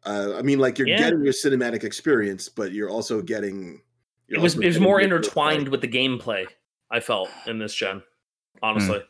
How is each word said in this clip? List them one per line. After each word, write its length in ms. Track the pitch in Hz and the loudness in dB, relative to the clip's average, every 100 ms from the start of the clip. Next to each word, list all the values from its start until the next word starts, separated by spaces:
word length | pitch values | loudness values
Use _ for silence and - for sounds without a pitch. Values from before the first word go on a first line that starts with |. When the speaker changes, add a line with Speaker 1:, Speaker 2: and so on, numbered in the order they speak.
Speaker 1:
Uh, 300 | 101 104 101 101 | -6 -4 -4 -2
I 40 | |
mean, 180 | 127 139 | 0 4
like, 180 | 131 123 | 4 2
you're 80 | 135 | 0
Speaker 2:
Yeah. 120 | 185 | 4
Speaker 1:
getting 260 | - 170 | 2 2
your 80 | 139 | 2
cinematic 500 | 131 147 131 123 113 | 2 2 2 0 -2
experience, 640 | 107 - - 135 101 95 - | -6 -6 2 2 2 -4 -10
but 220 | - 101 | -8 -6
you're 200 | 98 104 | -4 -4
also 320 | 107 107 113 | -4 -4 -4
getting, 600 | 87 110 101 98 92 76 _ _ _ _ _ | -4 -4 -4 -6 -12 -16 _ _ _ _ _
you're 100 | 156 | 0
Speaker 2:
It 40 | |
was, 100 | 170 | 0
Speaker 1:
also 80 | 165 | 2
Speaker 2:
it 40 | 180 | 2
was 80 | 165 | 4
Speaker 1:
getting 60 | 190 | 6
Speaker 2:
more 120 | 196 | 6
Speaker 1:
your, 80 | 196 170 | 4 2
Speaker 2:
intertwined 460 | 160 - 151 151 | 0 0 2 2
Speaker 1:
like 60 | 139 | 0
Speaker 2:
with 80 | 135 | -2
the 80 | 127 | -2
gameplay, 580 | 120 131 123 - 104 92 _ _ _ _ | 0 0 -2 -4 -4 -6 _ _ _ _
I 80 | 117 | -6
felt, 280 | - 110 92 - - | -2 -2 -2 -8 -10
in 100 | 113 | -8
this 160 | 107 | -8
gen, 220 | - 104 95 | -4 -6 -6
Speaker 3:
Hmm. 640 | - _ _ _ _ _ | -14 _ _ _ _ _
Speaker 2:
honestly. 400 | 110 107 98 104 - | -2 0 0 0 -6